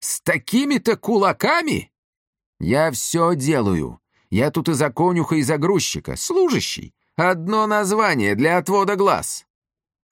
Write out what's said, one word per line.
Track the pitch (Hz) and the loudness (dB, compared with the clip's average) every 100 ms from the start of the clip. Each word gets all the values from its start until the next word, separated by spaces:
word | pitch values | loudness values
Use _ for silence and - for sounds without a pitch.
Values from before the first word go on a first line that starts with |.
С | - - | -8 -6
такими-то | - 160 - 226 285 262 - 220 | -2 -4 0 0 2 0 0 -2
кулаками?» | - 226 196 - 233 330 320 196 - _ _ _ _ _ _ - | 0 2 2 0 0 0 0 -4 -6 _ _ _ _ _ _ -8
«Я | 78 135 160 | -2 0 0
все | 120 - 170 170 | -2 -4 0 0
делаю. | 170 135 143 101 87 65 57 _ _ - | 0 0 0 2 0 -2 -10 _ _ -4
Я | 98 143 | 0 0
тут | 165 156 | 0 -2
и | |
за | 139 147 | 0 0
конюха, | - 175 175 147 160 | 2 0 2 0 0
и | |
за | 135 151 | 0 0
грузчика. | 165 190 - - - - | 2 0 0 -6 -8 -8
Служащий. | - 359 359 233 - - - _ _ - | -4 0 2 0 -2 -8 -14 _ _ -2
Одно | 175 180 165 220 214 | 0 0 -2 0 2
название | 208 190 214 214 143 101 101 | 0 0 0 2 2 0 2
для | 151 175 | 2 2
отвода | 180 202 196 202 | 0 0 0 2
глаз». | 202 107 - - - _ _ _ _ _ _ | 2 2 -2 -10 -14 _ _ _ _ _ _